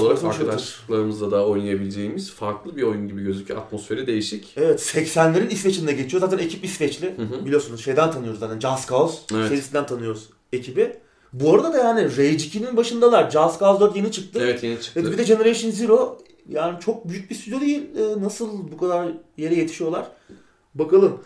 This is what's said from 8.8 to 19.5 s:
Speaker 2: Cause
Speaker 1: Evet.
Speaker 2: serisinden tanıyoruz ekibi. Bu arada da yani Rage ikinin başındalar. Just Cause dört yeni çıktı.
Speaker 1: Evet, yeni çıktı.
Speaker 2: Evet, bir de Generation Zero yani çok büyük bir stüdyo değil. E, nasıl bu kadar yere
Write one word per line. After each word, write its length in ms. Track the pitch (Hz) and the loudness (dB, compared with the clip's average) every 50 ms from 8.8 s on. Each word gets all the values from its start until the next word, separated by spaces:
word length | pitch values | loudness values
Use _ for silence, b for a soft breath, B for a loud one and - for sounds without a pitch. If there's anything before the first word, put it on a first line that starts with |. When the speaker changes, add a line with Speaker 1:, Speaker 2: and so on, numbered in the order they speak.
| - - | -4 0
Speaker 2:
Cause 280 | 127 131 160 165 160 - - - 107 | 2 2 2 2 0 -6 -6 -4 -2
Speaker 1:
Evet. 140 | 110 110 127 | 0 0 0
Speaker 2:
serisinden 360 | 143 139 131 131 139 147 139 | 0 -2 -2 -2 -4 -4 -2
tanıyoruz 440 | - 127 120 117 113 110 110 - - _ _ _ - - | -2 -6 -6 -6 -6 -8 -8 -12 -18 _ _ _ -8 -8
ekibi. 420 | 123 127 131 - 185 233 240 - - b b b b b b b | -8 -6 -4 0 0 0 0 -2 -12 b b b b b b b
Bu 200 | 127 139 156 180 | 0 4 6 6
arada 180 | 254 330 330 320 | 6 6 4 2
da 40 | |
yani 260 | 269 240 233 233 220 180 135 123 | 2 4 4 4 2 2 2 2
Rage 120 | 135 143 147 156 | 2 4 4 2
ikinin 440 | 156 160 - - 208 226 254 247 | 0 -2 -4 -6 -6 -4 -2 0
başındalar. 540 | 220 233 233 233 233 240 240 233 185 151 - | 0 0 0 2 4 6 6 8 6 4 4
Just 280 | 139 156 160 165 - - | 4 4 4 4 2 4
Cause 200 | 196 196 196 190 | 4 4 6 6
dört 160 | 208 202 175 | 6 4 4
yeni 160 | 202 196 220 | 2 -2 -2
çıktı. 280 | - 190 190 - - - 123 | -4 -6 -10 -6 -4 0 0
Speaker 1:
Evet, 200 | 123 120 - 120 | 0 0 0 -2
yeni 180 | 117 117 117 | -4 -4 -6
çıktı. 180 | - - - 165 165 | -8 -6 -4 -2 -2
Speaker 2:
Evet, 80 | - | -2
bir 60 | - | 0
de 60 | - 220 | 0 4
Generation 480 | 190 220 220 220 226 233 226 226 226 | 4 4 6 6 4 4 2 -2 -4
Zero 460 | 208 196 233 214 220 254 254 254 - - - _ - _ - - | -2 0 4 6 6 6 6 2 -4 -12 -20 _ -20 _ -14 -6
yani 300 | 143 151 160 175 175 170 | -4 -2 -2 -2 -4 -4
çok 300 | - 214 226 - - 170 | -4 -4 -4 -4 -4 -10
büyük 200 | 180 202 190 - | -10 -10 -10 -10
bir 60 | 226 | -12
stüdyo 260 | - - 208 233 269 | -12 -10 -6 -4 -2
değil. 200 | 294 285 294 285 - - - | 0 0 0 -2 -4 -8 -4
E, 240 | 240 220 214 214 208 | -2 -2 -2 -2 -2
nasıl 500 | 190 202 196 - 233 214 208 202 170 147 | -4 -4 -4 -6 -8 -8 -8 -10 -10 -10
bu 60 | 147 | -8
kadar 300 | 156 180 180 175 175 175 170 165 - - _ - | -4 -2 0 0 0 -2 -4 -8 -10 -14 _ -10
yere 180 | - 156 160 | -6 -2 0